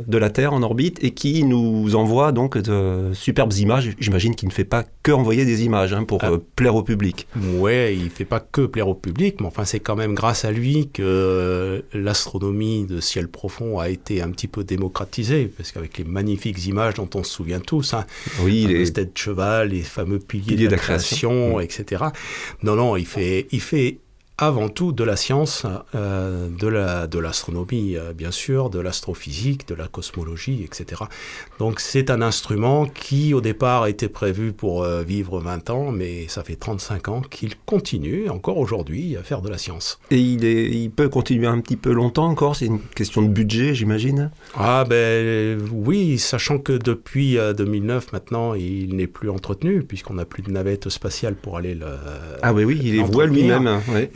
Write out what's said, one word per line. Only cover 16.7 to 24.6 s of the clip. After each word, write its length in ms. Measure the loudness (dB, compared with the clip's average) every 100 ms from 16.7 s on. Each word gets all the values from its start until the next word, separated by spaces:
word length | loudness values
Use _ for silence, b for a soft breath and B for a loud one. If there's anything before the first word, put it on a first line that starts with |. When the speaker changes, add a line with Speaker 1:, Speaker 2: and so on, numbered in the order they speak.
| 0 0
Speaker 2:
dont 160 | -2 -4
on 100 | -4
se 60 | -6
souvient 300 | -6 -6 -6
tous, 320 | -2 -2 0
hein, 140 | -2 -6 B B 0
Speaker 1:
Oui, 200 | 2 4
Speaker 2:
fameuses 160 | 4 4
Speaker 1:
les 140 | 2
Speaker 2:
têtes 180 | 0 -4
de 60 | -4
cheval, 500 | -4 -2 0 2 0
les 140 | -2
fameux 360 | -4 -6 -4 -4
piliers 260 | -4 -6 0
Speaker 1:
piliers 100 | 4
Speaker 2:
de 80 |
la 60 | 4
Speaker 1:
de 60 | 4
la 20 |
création. 500 | 2 0 0 0 2
Speaker 2:
création, 300 | 2 2 2
Speaker 1:
Mm. 20 |
Speaker 2:
et 80 | -2
cetera. 440 | -6 -6 -2 -2 -4 B B B B
Non, 120 | 0
non, 220 | 2 4 2
il 100 | -2
fait, 420 | -2 0 0 0
il 80 | -4
fait 380 | 0 0 0 -2 _ _ _ -2
avant 320 | 0 2